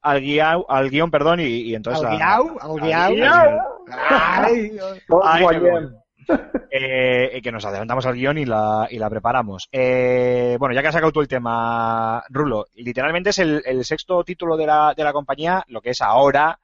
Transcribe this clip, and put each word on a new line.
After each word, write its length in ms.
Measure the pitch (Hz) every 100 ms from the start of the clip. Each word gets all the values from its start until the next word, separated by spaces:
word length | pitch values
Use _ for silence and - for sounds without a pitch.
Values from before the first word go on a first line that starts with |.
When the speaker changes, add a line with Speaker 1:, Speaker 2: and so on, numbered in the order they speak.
Speaker 1:
al 180 | 147 143
guiao-, 460 | 135 147 156 170 -
al 220 | 135 135
guión, 200 | 139 170
perdón, 300 | 160 147 175
y, 40 |
y 300 | 151 117 113
entonces 300 | 113 107 127
Speaker 2:
¿Al 60 | 123
Speaker 1:
la 60 | 110
Speaker 2:
guiao? 440 | 165 214 311 320
¿Al 100 | 151
Speaker 1:
al 100 | 156
Speaker 2:
guiao? 300 | 160 160 180
Speaker 1:
guiao. 460 | 208 262 349 311 - 539 453 359
Speaker 2:
Ay, 840 | 247 285 269 165 185 220 240 214
Dios. 280 | 214 190 190 _
Speaker 3:
Todo 180 | 170
Speaker 1:
Ay, 140 | 190 165
qué 200 | 180 165
Speaker 3:
guay. 120 | 175
Speaker 1:
bueno. 280 | 170 147 - _ _ - 320 - 262 -
Eh, 720 | 135 131 131 127 127 127 127
que 100 | 120
nos 120 | 113
adelantamos 420 | 101 98 113 127 127
al 80 |
guión 240 | 123 131 151
y 60 |
la, 420 | 135 110 107 107 110
y 100 | 113
la 120 | 107
preparamos. 580 | 110 120 127 110 95 -
Eh, 840 | 131 127 127 127 127 123 123 123 120
bueno, 140 | 135
ya 80 | 123
que 80 | 147
has 60 |
sacado 180 | 165 160
tú 80 | 151
el 80 | 143
tema, 960 | 131 120 117 117 117 113 113 113 117 -
Rulo, 380 | 131 147 110 101
literalmente 560 | _ 120 120 139 170 180
es 80 | 196
el, 200 | 170 151 127
el 180 | 131
sexto 380 | 123 156 - 180
título 340 | 175 180 170 160
de 100 | 156
la, 280 | 151 151 143
de 60 |
la 80 | 151
compañía, 520 | 143 143 139 160 185 -
lo 140 | 113
que 80 | 120
es 100 | 123
ahora 580 | 117 113 139 139 156 -